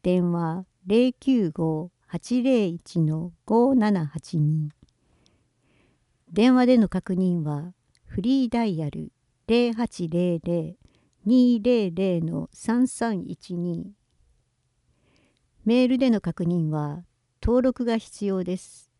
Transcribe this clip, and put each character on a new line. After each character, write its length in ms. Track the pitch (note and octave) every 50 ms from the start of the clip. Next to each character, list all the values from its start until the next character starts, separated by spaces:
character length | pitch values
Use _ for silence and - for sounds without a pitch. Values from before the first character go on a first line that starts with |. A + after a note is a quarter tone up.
電 280 | - F3+ F3+ F#3 F3+ F3
話、 360 | E3+ E3+ E3+ D#3+ D#3+ F#3 F#3 _ _ _ _
零 260 | F3+ G#3 A#3 B3 B3+
九 380 | B3 _ - C4+ C4+ A#3+ G3+ D#3+
五 400 | D3+ - E3 D#3+ D#3 D#3 E3 F3 _ _ _
八 360 | _ - E3+ - - A#3+ B3+
零 260 | A#3+ C4+ C4 A#3 G#3 F3+
一 320 | F3 E3+ _ - - E3+
の 320 | D#3+ D3+ D#3 D#3+ E3+ F3+ E3+ _ _
五 280 | - G#3+ A#3 A#3+ C4+ C#4
七 320 | B3+ G#3+ G#3+ G3+ F3+ D#3
八 320 | C#3+ - D#3 - - - D#3+
二。 320 | D3 D3+ D#3 D#3 D3+ D3+ _ _ - _ _ _ _ _ _ _ _ _ _ _ _ _ _ _ _ _ _ _ _ _ _ _ _ _ _ _ _ _
電 220 | E3+ G3+ A3+ B3+ B3+
話 120 | B3+ B3+
で 120 | A#3+ B3+ A#3
の 100 | G#3+ F3+
確 260 | - F#3 - - F#3
認 280 | F3 F#3+ F3+ F3 E3+
は、 300 | D3+ D3+ D3 C#3+ D#3 F3+ F3+ _ _ _ _ _ _
フ 140 | - - G3+
リ 280 | F3+ A#3+ C4+ C4+ B3+ A3+
ー 20 |
ダ 140 | - A#3 A#3
イ 140 | G#3+ F3+ D#3
ヤ 120 | D#3 C#3+
ル、 220 | - E3 D#3 - _ _ _ _ _ _ _
零 260 | - A3+ A#3+ A#3+ A#3+
八 360 | A3+ A3 A#3+ - - - F3 D#3+
零 320 | D#3+ F3 F3+ F3+ E3+ E3
零 340 | - E3+ E3+ E3+ D#3+ D#3 F3+ _ _ _ _ _ _ _ _ _ _
二 380 | G3+ B3 B3+ B3 B3 A#3+ A3+
零 320 | G3+ B3 B3 A#3 G#3 F3+ E3
零 260 | F3+ G3 F#3+ F3+ E3
の 300 | E3 D#3+ E3+ E3 D#3+ -
三 360 | _ - - - A3+ A#3+ B3+ B3
三 360 | - - A#3 A#3 G#3+ F3+ - -
一 260 | E3 _ - - F3+
二。 380 | F3 F3 F3 E3+ E3+ F3+ G3 G3+ _ _ _ _ _ _ _ _ _ _ _ _ _ _ _ _ _ _ _ _ _ _ _ _ _ _ _ _ _ _ _ _ _ -
メ 200 | G#3+ A#3 B3+ B3+
ー 40 | A#3+
ル 100 | C4 B3
で 120 | C4+ B3+
の 100 | A3+ G3+
確 240 | - E3+ - - F3+
認 260 | E3+ F3 F3 D#3+ D#3
は、 340 | D3+ D3+ D3 D3 D3 F3 F3 _ _ _ _ _ _ _
登 200 | - A3 A#3 B3+
録 220 | B3 C4 B3 - B3
が 120 | A#3 A3+
必 300 | A3+ - - - - G#3
要 180 | G3+ F#3+ F#3 F3+
で 120 | F3 F#3
す。 340 | F#3 - - - - _ _ _ _